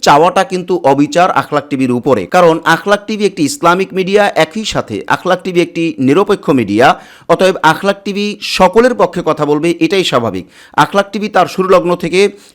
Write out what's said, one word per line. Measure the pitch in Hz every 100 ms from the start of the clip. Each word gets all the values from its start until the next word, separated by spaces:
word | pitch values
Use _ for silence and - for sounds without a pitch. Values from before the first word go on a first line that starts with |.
চাওয়াটা | - 147 175 190
কিন্তু | 190 185 180 175
অবিচার | 135 139 151 170 185
আখলাক | - - 147 139
টিভির | 135 131
উপরে, | 123 139 113 87
কারণ | 180 170 160 156
আখলাক | 160 202 202 202
টিভি | 214 202
একটি | 180
ইসলামিক | 139 - 170 180 190
মিডিয়া, | 185 180 202 202
একই | - 160 220 214
সাথে | 143 - 104 -
আখলাক | 165 180 180
টিভি | 185 175
একটি | 170 165 165 -
নিরপেক্ষ | 131 160 202 196 -
মিডিয়া। | 135 101 104 143 - - - -
অতএব | 170 190 185
আখলাক | 156 156 196 196
টিভি | 208 196 208 -
সকলের | - - 185 220 254 214
পক্ষে | 180 175 160
কথা | 151 147
বলবে, | 151 170 170
এটাই | 165 196
স্বাভাবিক। | 175 131 113 92 - - -
আখলাক | - 151 196 202
টিভি | 214 208
তার | 185 165
শুরু | - 214
লগ্ন | 180 170 175
থেকে | 165 180 202 - -